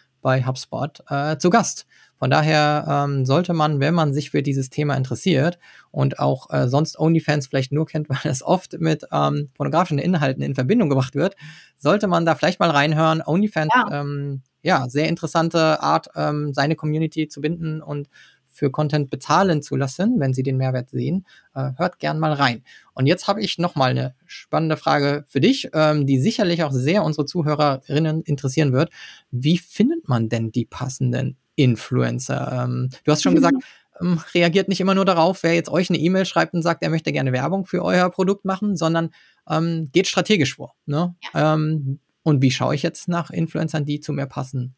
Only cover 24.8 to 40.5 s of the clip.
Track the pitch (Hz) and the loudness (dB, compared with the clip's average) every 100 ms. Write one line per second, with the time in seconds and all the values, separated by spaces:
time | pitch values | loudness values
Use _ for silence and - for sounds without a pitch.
24.8 | - 147 143 143 - - 160 269 - 160 | 0 2 2 -2 -4 0 2 2 -2 0
25.8 | 156 151 139 135 156 233 190 170 156 131 | 2 2 2 2 2 0 0 0 0 0
26.8 | 131 196 156 151 147 180 151 151 147 135 | 2 2 2 -2 -2 -2 0 2 2 0
27.8 | - 147 160 156 156 143 135 135 151 127 | -2 0 0 -2 -2 -2 -2 0 2 2
28.8 | 170 - - - _ 120 135 170 - - | 0 -4 -20 -20 _ -2 0 0 -2 0
29.8 | 226 339 - 123 113 113 113 120 117 - | 0 0 0 0 0 -2 -2 -4 -6 -6
30.8 | 127 - 127 123 127 131 _ - 131 113 | -8 -4 -2 -2 -4 -8 _ 2 2 2
31.8 | - 123 123 120 131 135 131 127 123 123 | -2 -2 0 -2 -4 -4 -4 -4 -4 -4
32.8 | 127 - - 151 - 170 165 - - - | -4 -4 0 0 4 4 4 2 -2 -16
33.8 | _ - 175 170 - 180 170 180 190 185 | _ -6 -2 -2 -2 2 2 2 2 0
34.8 | 185 190 196 175 165 185 165 170 - 151 | 2 2 4 4 4 2 0 0 0 0
35.8 | 180 175 175 190 185 - 165 175 165 165 | 0 2 2 2 0 0 -2 0 -2 -2
36.8 | 165 160 156 147 135 127 139 190 185 180 | -2 -2 -2 -2 -2 -2 -2 -4 -4 -4
37.8 | 180 185 180 180 185 196 190 190 208 180 | 0 2 2 0 0 0 -4 -4 -2 0
38.8 | 165 165 165 - _ _ - 160 170 165 | 0 0 -2 -6 _ _ -4 -2 0 -2
39.8 | 156 170 185 - 175 214 135 | -2 0 0 0 2 2 0